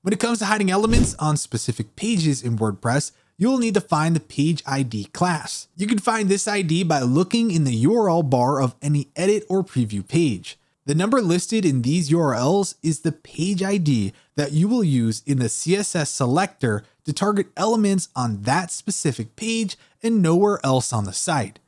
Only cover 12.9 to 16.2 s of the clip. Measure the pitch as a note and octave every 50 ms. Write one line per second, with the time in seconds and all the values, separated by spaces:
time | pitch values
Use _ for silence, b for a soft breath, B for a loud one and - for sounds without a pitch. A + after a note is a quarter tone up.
12.9 | D3+ - - E3 D3+ - _ - - - E3 F#3+ G#3 F3 F#3+ F#3+ G3+ G3+ E3 D3
13.9 | C3+ A2+ G2+ G2 b b b b b - D3 C#3 C#3+ D#3 F3 G#3 B3 B3 G#3 D#3+
14.9 | C3+ B2 A#2 A2+ A2 - _ C#3+ C#3+ B2+ B2 G#2+ - - - D#3+ F#3 G3+ G3+ -
15.9 | - F3 D3 - - -